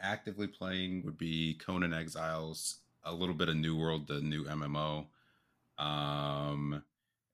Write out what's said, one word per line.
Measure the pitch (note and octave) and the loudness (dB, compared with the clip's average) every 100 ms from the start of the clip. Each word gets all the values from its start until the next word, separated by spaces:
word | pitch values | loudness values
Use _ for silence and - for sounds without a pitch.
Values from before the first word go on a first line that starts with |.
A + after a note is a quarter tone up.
actively | F#2+ G#2+ - G2 G2+ | -2 -2 -2 -4 -4
playing | - F#2 F#2 F#2 F#2 | -2 -2 0 0 -2
would | D#2+ D#2 | -2 -2
be | E2+ D#2+ D#2+ | 0 2 2
Conan | D#2 - F2+ F2 | 0 -2 2 2
Exiles, | D#2+ D#2+ D#2 D#2+ D#2+ D#2+ D#2+ - - _ _ | 2 -2 -4 -2 -2 -4 -4 -6 -6 _ _
a | E2 | -6
little | E2+ F2+ | 0 0
bit | D#2+ E2+ | 2 4
of | D#2 | 4
New | D#2+ D#2+ | 4 4
World, | D#2+ D#2+ C#2+ | 2 2 0
the | C#2+ | -2
new | D2+ D2+ C#2+ | 0 0 -2
M | D#2 | -2
M | C#2+ D2+ | 0 0
O. | D#2 D2+ D2+ _ _ _ _ _ _ - | 0 0 -4 _ _ _ _ _ _ -4
Um, | D2+ D2 D2 D2 C#2+ C#2+ D2 C#2+ C#2+ D2 - _ _ _ _ | 0 0 0 2 0 0 0 0 0 -2 -6 _ _ _ _